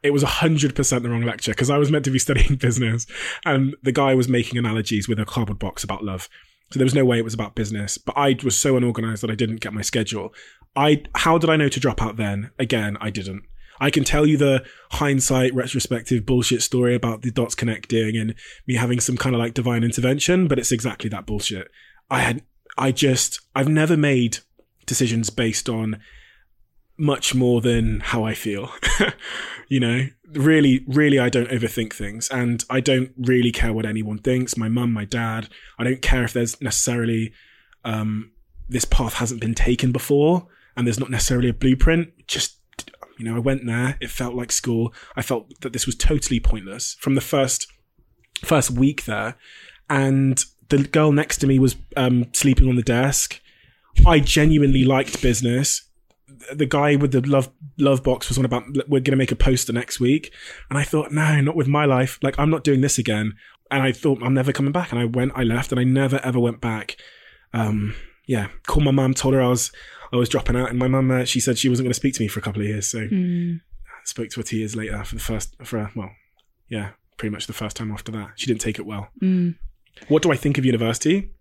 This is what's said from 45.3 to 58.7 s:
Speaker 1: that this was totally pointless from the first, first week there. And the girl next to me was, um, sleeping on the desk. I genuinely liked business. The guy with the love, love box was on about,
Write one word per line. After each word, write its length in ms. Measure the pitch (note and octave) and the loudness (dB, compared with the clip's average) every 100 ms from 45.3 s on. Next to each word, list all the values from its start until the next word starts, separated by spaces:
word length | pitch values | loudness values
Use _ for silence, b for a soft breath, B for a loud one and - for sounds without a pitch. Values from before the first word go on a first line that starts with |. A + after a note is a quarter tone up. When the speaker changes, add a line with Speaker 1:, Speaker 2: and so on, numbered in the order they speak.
| B2 - - | -4 -6 -14
Speaker 1:
that 120 | B2+ | -10
this 140 | A2+ - | -6 -4
was 80 | A2+ | 2
totally 440 | - D3+ - A#2+ | 2 2 0 0
pointless 560 | - G#2+ F#2+ A2 - - | 0 0 -4 -10 -10 -6
from 160 | - C3+ | 0 0
the 60 | |
first, 440 | - D3 C3+ - - _ _ _ _ _ _ - | 0 0 0 -2 -6 _ _ _ _ _ _ -12
first 260 | - D#3 - | 0 2 2
week 360 | A#2+ C3+ C#3+ - | 2 2 2 -6
there. 300 | G#2 G#2+ B2+ B B B B _ | -6 -6 -10 B B B B _
And 560 | C#3+ C3+ C3+ C3+ B2+ - _ _ | 0 2 2 2 0 -4 _ _
the 140 | C#3 | 2
girl 280 | C#3 D#3+ D3+ | 2 2 4
next 260 | C#3+ D3+ - | 4 2 0
to 100 | C#3 | 2
me 100 | C3+ | 4
was, 180 | C3 - - - | 4 2 -10 -2
um, 300 | B2+ B2 A#2 | 2 2 0
sleeping 360 | - C#3+ B2+ C3 | 0 2 6 6
on 60 | B2 | 4
the 80 | |
desk. 580 | A#2 A#2+ C3+ C3+ - - b b b b b - D#3+ | 0 2 2 0 -4 -8 b b b b b 8 10
I 140 | D#3+ | 10
genuinely 640 | C#3+ - D3+ D#3 C#3 C3+ | 6 4 6 6 6 6
liked 400 | B2+ C3+ C3+ - | 4 4 0 -2
business. 580 | B2+ A2+ A#2+ B2 C#3+ - _ _ _ _ _ C3+ - | 0 2 0 0 0 -4 _ _ _ _ _ -20 -14
The 120 | C#3 C#3 | -4 0
guy 300 | D3 D3 C#3+ | 2 4 4
with 160 | C#3+ | 4
the 100 | B2+ | 2
love, 280 | C3+ C#3 C3 _ D3 - | 4 2 2 _ -18 0
love 240 | C#3 C3 | 2 4
box 260 | C3 B2+ - | 2 -2 -2
was 80 | - | -2
on 80 | B2+ | 0
about, 200 | B2 A#2 | -2 -4